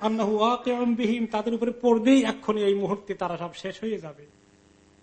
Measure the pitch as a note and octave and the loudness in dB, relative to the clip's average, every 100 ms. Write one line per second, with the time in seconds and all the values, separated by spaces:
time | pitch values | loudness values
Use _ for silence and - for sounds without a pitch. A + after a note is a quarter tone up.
0 | A3 A3 G#3 G#3+ A3+ B3 B3 A#3+ B3 A#3 | -2 0 0 2 2 0 -2 -2 0 0
1 | A3 A#3+ A3+ G#3+ A3 A3+ A#3 - B3 A3+ | 0 0 -2 -4 -2 -2 -2 0 2 4
2 | A#3+ C4+ A3 A3 - G#3+ G3+ G3+ F#3 G3 | 6 6 4 -2 -4 0 2 2 0 -4
3 | - F#3 F3+ E3 E3+ - F#3+ - A3 G3 | -6 -6 -6 -4 -8 -10 -12 -8 -8 -8
4 | D#3+ C#3+ D3 _ _ _ G2+ G2+ _ _ | -10 -18 -20 _ _ _ _ _ _ _